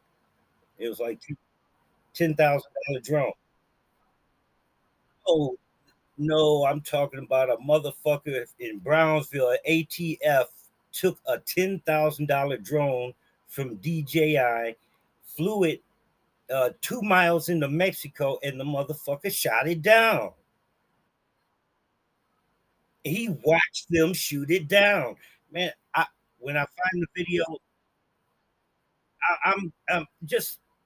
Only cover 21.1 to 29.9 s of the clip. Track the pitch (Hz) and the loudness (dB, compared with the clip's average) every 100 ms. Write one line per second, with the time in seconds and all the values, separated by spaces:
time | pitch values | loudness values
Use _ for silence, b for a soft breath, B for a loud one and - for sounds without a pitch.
21.1 | _ _ _ _ _ _ _ _ _ _ | _ _ _ _ _ _ _ _ _ _
22.1 | _ _ _ _ _ _ _ _ _ 151 | _ _ _ _ _ _ _ _ _ -6
23.1 | 190 233 147 151 165 - - - 170 160 | -4 -4 -2 2 2 2 -4 -2 2 2
24.1 | 185 - 143 143 180 147 202 202 196 123 | 2 -4 -4 0 -2 2 4 4 2 -2
25.1 | 98 b b _ 165 180 - _ 156 - | -8 b b _ -6 -6 -6 _ -2 -2
26.1 | _ _ _ 127 147 143 - 185 175 165 | _ _ _ -6 -4 -4 -4 -4 -4 -6
27.1 | 180 170 175 165 147 _ _ _ _ _ | -6 -4 -2 -4 -8 _ _ _ _ _
28.1 | _ _ _ _ _ _ _ _ _ _ | _ _ _ _ _ _ _ _ _ _
29.1 | _ 165 170 175 196 180 - - | _ -2 0 0 0 -4 -10 -4